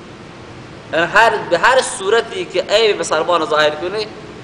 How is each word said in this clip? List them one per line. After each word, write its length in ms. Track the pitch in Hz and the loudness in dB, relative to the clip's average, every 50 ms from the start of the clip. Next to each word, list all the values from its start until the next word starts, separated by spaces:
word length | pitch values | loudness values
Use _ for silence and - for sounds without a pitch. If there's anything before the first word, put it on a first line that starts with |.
| - - - - - - - - - - - - - - - - - - | -18 -20 -20 -20 -20 -20 -20 -20 -18 -18 -18 -18 -18 -18 -18 -18 -10 -4
یعنی 140 | 143 156 170 | -2 -2 0
هر، 300 | 160 170 208 226 233 220 | 2 4 4 6 4 4
به 220 | 190 170 151 170 165 | 0 0 0 0 4
هر 240 | 185 226 262 262 | 4 4 4 4
صورتی 640 | - - - - 190 196 220 233 214 - 190 190 175 | 2 0 -4 -6 -2 0 2 2 0 -2 -6 -8 -6
که 180 | - - 180 | -4 -4 -4
عیب 380 | - - 196 214 226 214 196 165 | 0 2 2 4 4 4 2 0
مسلمان 440 | - - 170 156 160 170 175 165 156 | -2 -2 0 0 2 2 0 0 0
ظاهر 260 | 147 156 151 151 151 | 2 2 2 2 2
کنه، 360 | 151 151 170 185 196 220 214 - - - - - - - | 0 -2 -6 -6 -6 -6 -8 -8 -12 -16 -16 -16 -16 -16